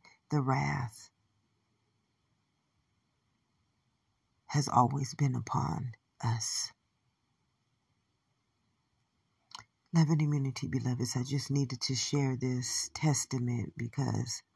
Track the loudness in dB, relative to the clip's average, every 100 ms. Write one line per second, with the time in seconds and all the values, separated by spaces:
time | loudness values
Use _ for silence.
0 | -14 _ _ 0 2 2 0 -2 -6 -10
1 | -20 _ _ _ _ _ _ _ _ _
2 | _ _ _ _ _ _ _ _ _ _
3 | _ _ _ _ _ _ _ _ _ _
4 | _ _ _ _ -2 0 4 4 4 2
5 | -4 0 0 0 -2 -2 -2 -2 -6 -10
6 | _ _ -2 0 -2 -6 -8 -12 _ _
7 | _ _ _ _ _ _ _ _ _ _
8 | _ _ _ _ _ _ _ _ _ _
9 | _ _ _ _ _ -20 -20 _ _ 4
10 | 4 4 4 2 -2 -4 -2 -2 0 0
11 | -2 -2 -2 -2 0 0 0 -2 -2 -2
12 | 0 0 0 0 -2 -2 -2 -4 -4 0
13 | 2 2 0 -2 0 -2 -4 -6 -6 -2
14 | 0 0 -2 -8 -12